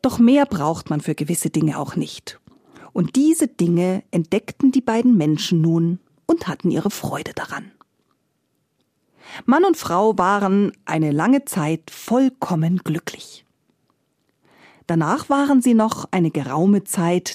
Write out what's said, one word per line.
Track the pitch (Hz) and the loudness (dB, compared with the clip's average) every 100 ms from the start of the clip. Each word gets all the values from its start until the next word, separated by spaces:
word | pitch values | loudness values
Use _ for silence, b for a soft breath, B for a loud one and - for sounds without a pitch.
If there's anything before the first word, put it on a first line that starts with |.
Doch | 262 240 | -2 2
mehr | 233 285 277 | 4 4 2
braucht | 185 147 160 - | 0 -2 -4 -4
man | 151 | -4
für | 156 | -4
gewisse | 151 151 170 160 | -6 -4 -4 -2
Dinge | 156 156 147 | 0 -2 -2
auch | 139 - | -8 -6
nicht. | - - - - - B B B B | -8 -12 -18 -20 -20 B B B B
Und | - 185 254 | -4 -2 2
diese | 294 330 277 | 2 2 -2
Dinge | - 175 170 180 185 _ | 0 0 2 0 -2 _
entdeckten | 180 160 202 - - 269 | -4 -2 -4 -4 0 2
die | 262 | 2
beiden | 247 226 247 220 | 0 2 4 4
Menschen | 151 151 - 170 | 4 0 0 2
nun | 160 165 165 175 _ _ - | 2 2 0 -4 _ _ -2
und | 339 - | -2 -2
hatten | 190 180 | -4 -2
ihre | - 208 | 0 -4
Freude | - - - - | -6 -8 -8 -10
daran. | - - - - _ _ _ _ _ _ _ _ _ _ _ _ _ _ B B B | -12 -10 -12 -14 _ _ _ _ _ _ _ _ _ _ _ _ _ _ B B B
Mann | - 277 | 0 2
und | 392 330 | 2 0
Frau | - 175 214 196 | -2 0 2 2
waren | 180 208 202 196 202 - | 2 2 2 2 2 -2
eine | - 160 156 | -6 -2 0
lange | 143 185 269 | 0 2 2
Zeit | 277 196 151 160 - | 0 -4 -2 -4 -8
vollkommen | - - 240 269 254 - 170 165 180 | -20 -2 0 0 -2 -4 -2 0 -2
glücklich. | - 156 - - - - _ _ _ _ _ _ _ _ _ _ b b b b - | -2 -6 -6 -16 -20 -20 _ _ _ _ _ _ _ _ _ _ b b b b -4
Danach | 165 156 262 - | 0 0 -2 0
waren | 277 285 277 | 0 2 2
sie | 247 | 4
noch | 226 214 - - | 2 2 -4 -6
eine | 185 165 | -2 0
geraume | 156 123 147 185 202 | -2 -4 0 2 2
Zeit | 196 - 170 180 - | 0 -2 0 -2 -4